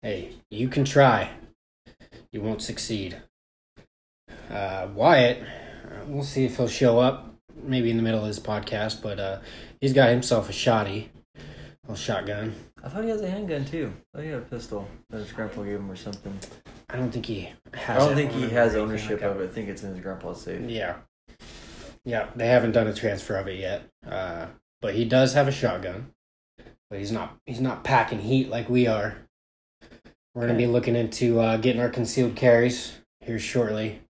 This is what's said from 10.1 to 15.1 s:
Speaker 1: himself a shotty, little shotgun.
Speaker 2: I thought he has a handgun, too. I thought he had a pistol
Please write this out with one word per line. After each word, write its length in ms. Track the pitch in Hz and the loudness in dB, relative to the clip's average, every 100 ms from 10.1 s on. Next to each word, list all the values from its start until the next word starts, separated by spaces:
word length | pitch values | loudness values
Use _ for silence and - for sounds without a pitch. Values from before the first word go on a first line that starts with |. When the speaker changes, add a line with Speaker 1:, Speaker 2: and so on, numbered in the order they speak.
Speaker 1:
himself 380 | 120 123 117 101 | 6 4 2 0
a 40 | |
shotty, 560 | - 127 113 101 101 - - _ - - - - - | -2 2 2 2 -6 -10 -18 _ -20 -20 -18 -20 -20
little 140 | - 107 | -14 -8
shotgun. 580 | - 101 92 104 110 107 - - | -4 -4 -4 -6 -6 -10 -16 -16
Speaker 2:
I 60 | 135 | -12
thought 160 | 170 | -6
he 60 | 226 | -4
has 120 | 220 | -2
a 80 | 190 | -4
handgun, 340 | 196 202 147 | -6 -4 -4
too. 280 | 139 165 127 95 _ | -4 -4 -6 -8 _
I 40 | - | -12
thought 60 | |
he 60 | 156 | -8
had 80 | 139 | -8
a 40 | |
pistol 460 | - 120 - 101 98 - _ | -8 -12 -8 -10 -10 -16 _